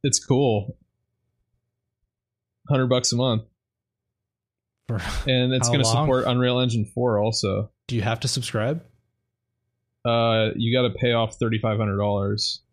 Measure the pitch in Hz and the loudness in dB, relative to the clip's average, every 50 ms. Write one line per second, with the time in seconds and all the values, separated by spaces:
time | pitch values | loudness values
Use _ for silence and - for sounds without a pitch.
0 | - 139 123 - - - 135 127 143 127 110 104 101 120 - _ _ _ _ _ | -2 0 -2 -2 0 2 2 2 4 2 2 0 -2 -6 -14 _ _ _ _ _
1 | _ _ _ _ _ _ _ _ _ _ _ _ _ _ _ _ _ _ _ _ | _ _ _ _ _ _ _ _ _ _ _ _ _ _ _ _ _ _ _ _
2 | _ _ _ _ _ _ _ _ _ _ _ _ _ - 135 131 131 123 127 123 | _ _ _ _ _ _ _ _ _ _ _ _ _ -2 0 0 2 2 2 2
3 | 123 - - 117 127 131 117 107 110 _ _ _ _ _ _ _ _ _ _ _ | 2 0 0 0 0 2 0 0 -2 _ _ _ _ _ _ _ _ _ _ _
4 | _ _ _ _ _ _ _ _ _ _ _ _ _ _ _ _ _ - 117 101 | _ _ _ _ _ _ _ _ _ _ _ _ _ _ _ _ _ -6 -6 -6
5 | 85 - - - - 143 131 127 123 127 131 131 127 120 123 - 127 113 113 127 | -4 -4 -6 -4 -2 0 0 2 2 2 0 0 0 2 2 2 2 2 2 2
6 | - 147 131 127 127 - 123 123 123 123 123 123 127 123 113 117 107 - - 123 | 2 2 2 2 2 2 2 2 2 2 2 2 0 0 0 0 -2 -2 -4 -2
7 | 120 123 110 104 104 113 107 - - 101 95 101 101 - _ _ _ - 123 117 | 0 0 2 2 0 0 -2 -2 -2 -2 -2 -2 -4 -6 _ _ _ -6 -4 -2
8 | 98 117 117 113 - 131 - 135 120 - - 113 107 120 151 170 - - _ _ | -2 -2 -2 -2 -4 -4 -4 -4 -6 -4 -4 -2 -2 -2 -4 -6 -8 -14 _ _
9 | _ _ _ _ _ _ _ _ _ _ _ _ _ _ _ _ _ _ _ _ | _ _ _ _ _ _ _ _ _ _ _ _ _ _ _ _ _ _ _ _
10 | _ 120 117 117 117 113 113 110 110 110 - - 117 117 120 127 123 120 - - | _ 0 0 2 2 2 2 2 2 0 0 -2 -2 0 2 2 2 0 -2 0
11 | - 123 117 117 113 110 - - 120 113 110 110 107 117 107 107 110 104 98 98 | 0 0 2 2 0 -2 -2 -2 -2 -2 -2 -2 -2 -2 -2 0 -2 -2 -2 -2
12 | 104 104 101 101 98 98 104 107 - - - - _ _ | 0 0 0 0 -2 -2 -2 -2 -4 -6 -6 -10 _ _